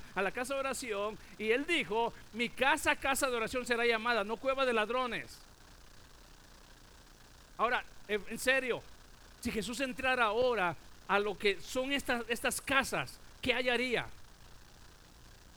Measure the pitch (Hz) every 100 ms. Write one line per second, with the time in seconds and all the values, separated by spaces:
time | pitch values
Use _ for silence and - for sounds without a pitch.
0 | - - 190 214 247 269 269 254 254 202
1 | 208 208 - - 214 240 285 339 170 214
2 | 233 - - 214 233 - 262 302 320 294
3 | 277 269 277 240 220 262 233 233 233 226
4 | 233 233 202 226 269 269 262 233 214 254
5 | 254 196 120 - - - - - - -
6 | - - - - - - - - - -
7 | - - - - - - 220 240 180 -
8 | - 208 202 233 254 269 254 170 - -
9 | - - - - 233 214 190 226 269 247
10 | 262 254 226 214 254 233 180 - - -
11 | - 196 208 185 104 185 - 254 262 277
12 | - 240 233 233 254 - - 269 233 185
13 | 135 - - - 262 240 254 240 254 208
14 | 117 - - - - - - - - -
15 | - - - - -